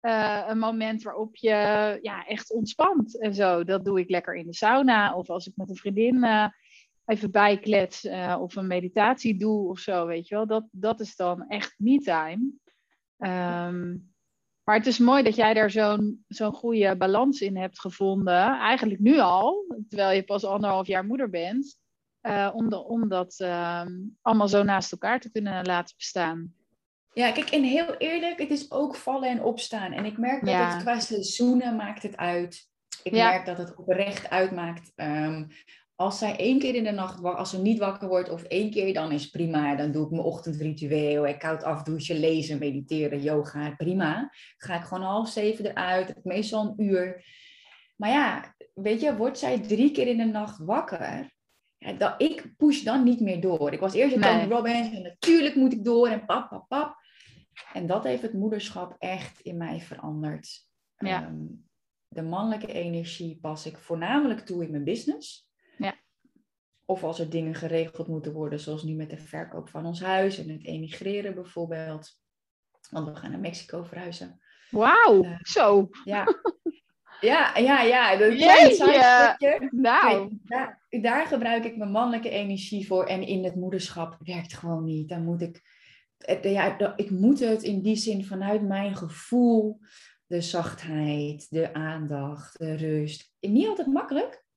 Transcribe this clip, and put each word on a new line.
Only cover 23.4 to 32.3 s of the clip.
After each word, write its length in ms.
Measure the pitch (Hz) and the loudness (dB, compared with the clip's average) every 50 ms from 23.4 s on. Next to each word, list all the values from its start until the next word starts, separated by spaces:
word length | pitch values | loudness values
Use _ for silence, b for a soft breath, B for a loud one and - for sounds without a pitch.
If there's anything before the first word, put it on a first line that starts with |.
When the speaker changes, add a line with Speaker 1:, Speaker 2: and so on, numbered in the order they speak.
| 190 180 175 175 175 170 175 175 175 175 180 180 190 214 - _ | -4 -4 -2 -2 -4 -4 -4 -6 -6 -8 -10 -12 -12 -14 -16 _
Speaker 1:
allemaal 260 | _ 226 220 220 208 202 | _ 2 4 4 4 4
zo 140 | 196 202 | 4 4
naast 300 | 202 202 196 190 185 - | 4 4 2 0 0 -4
elkaar 280 | - 180 - 196 233 254 | -10 -6 -2 -2 -2 -2
te 100 | - 226 | -4 -6
kunnen 340 | _ 220 208 202 196 185 180 | _ -6 -4 -4 -4 -4 -2
laten 300 | 185 180 175 170 - - | -2 -2 -2 -2 -6 -12
bestaan. 580 | _ - - - 185 170 160 165 165 170 175 _ _ _ _ _ _ _ _ _ _ _ _ | _ -14 -8 -4 -2 -2 -2 -4 -6 -10 -12 _ _ _ _ _ _ _ _ _ _ _ _
Speaker 2:
Ja, 200 | _ 233 247 240 | _ 0 0 0
kijk, 180 | 226 302 302 - | 0 0 -4 0
en 120 | - 302 | 2 2
heel 320 | 269 254 262 320 339 339 - | 2 4 2 0 0 0 -4
eerlijk, 420 | - - 311 330 339 320 339 349 - | -4 -2 -2 -2 -2 -2 -4 -4 -4
het 120 | 320 277 | -4 -4
is 200 | 294 285 - - | -4 -4 -4 -6
ook 260 | - - 294 277 - | -4 -2 -2 -2 -4
vallen 320 | - - 262 262 269 262 254 | -8 -6 -4 -4 -2 -2 -2
en 140 | 254 226 | -2 0
opstaan. 500 | - 240 233 226 - - - 214 196 180 | 0 -2 -2 -2 -8 -8 -8 -8 -6 -6
En 120 | - - 208 | -6 -6 -6
ik 140 | 214 214 220 | -6 -4 -4
merk 220 | 233 247 262 269 | -2 -2 -2 -2
dat 140 | 247 190 190 | 0 0 2
Speaker 1:
Ja. 180 | 180 180 175 175 | 2 2 0 -2
Speaker 2:
het 80 | 175 | -4
qua 160 | 180 233 240 226 | -2 -2 -2 -2
seizoenen 760 | 220 - 226 202 190 - - - 240 247 247 247 247 240 226 | -4 -4 -4 -6 -6 -6 -4 0 2 2 4 2 2 0 -4
maakt 260 | 214 208 202 214 - | -4 -6 -8 -10 -10
het 140 | - 202 202 | -12 -12 -10
uit. 520 | - 175 175 | -6 -6 -4